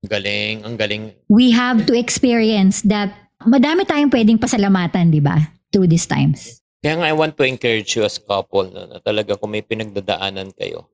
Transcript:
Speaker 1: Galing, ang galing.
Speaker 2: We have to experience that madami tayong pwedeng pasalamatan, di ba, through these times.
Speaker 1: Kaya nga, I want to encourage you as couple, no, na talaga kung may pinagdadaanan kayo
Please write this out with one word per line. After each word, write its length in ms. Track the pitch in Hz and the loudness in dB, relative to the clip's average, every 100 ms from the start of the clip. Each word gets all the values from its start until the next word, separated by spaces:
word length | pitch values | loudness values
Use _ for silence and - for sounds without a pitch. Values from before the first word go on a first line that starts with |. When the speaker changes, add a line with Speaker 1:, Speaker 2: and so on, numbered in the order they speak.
| - | -6
Speaker 1:
Galing, 560 | 104 98 104 104 110 | -6 -4 -4 -4 -8
ang 160 | 107 117 | -10 -6
galing. 320 | 107 107 110 - _ | -4 -6 -10 -18 _
Speaker 2:
We 240 | 208 254 | 4 6
have 320 | 233 247 240 208 | 4 2 0 0
to 80 | 240 | -2
experience 800 | 247 - 254 233 220 214 190 - 202 | -2 0 0 2 2 2 2 2 0
that 240 | 208 202 - _ _ | 0 -2 -8 _ _
madami 400 | - 269 285 339 | 2 4 4 2
tayong 300 | 392 302 294 | 0 2 2
pwedeng 260 | 240 220 226 | 4 4 4
pasalamatan, 720 | 247 233 202 190 175 185 170 | 2 0 2 2 2 2 2
di 80 | 156 | 4
ba, 320 | 143 - 156 _ _ | 2 0 -2 _ _
through 180 | 202 180 | 0 2
these 160 | 165 - | 2 0
times. 560 | 143 139 131 - - _ _ | 0 0 -2 -8 -20 _ _
Speaker 1:
Kaya 240 | 151 160 | -4 -2
nga, 80 | 165 | 0
I 40 | 156 | 0
want 180 | 156 | 0
to 80 | 151 | 0
encourage 560 | 131 127 120 110 104 120 | -2 0 -2 -2 -2 -2
you 80 | 104 | -2
as 80 | - | -4
couple, 540 | _ 98 - 98 92 | _ -4 -2 -4 -4
no, 160 | 92 92 | -10 -18
na 160 | - | -10
talaga 320 | - 107 104 | -4 -4 -4
kung 160 | 101 107 | -6 -6
may 160 | 107 107 | -8 -8
pinagdadaanan 880 | 110 110 101 98 87 98 98 95 | -8 -8 -10 -6 -6 -6 -10 -14
kayo 320 | _ - 50 _ | _ -12 -12 _